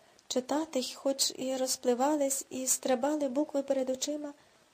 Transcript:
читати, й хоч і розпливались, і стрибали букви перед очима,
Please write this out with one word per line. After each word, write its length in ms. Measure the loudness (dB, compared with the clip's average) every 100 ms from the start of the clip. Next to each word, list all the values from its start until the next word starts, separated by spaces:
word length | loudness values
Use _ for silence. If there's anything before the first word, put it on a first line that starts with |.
| _ -20 _
читати, 500 | -4 0 -2 0 -2
й 160 | -4
хоч 380 | -2 -2 2 0 0
і 200 | -4 -2
розпливались, 920 | -2 0 0 4 4 4 2 0 -4
і 160 | -4 0
стрибали 640 | 0 2 2 2 0 0
букви 340 | 0 0 0
перед 280 | 0 0 0
очима, 440 | -2 -4 -4 -8 -14 _ _ _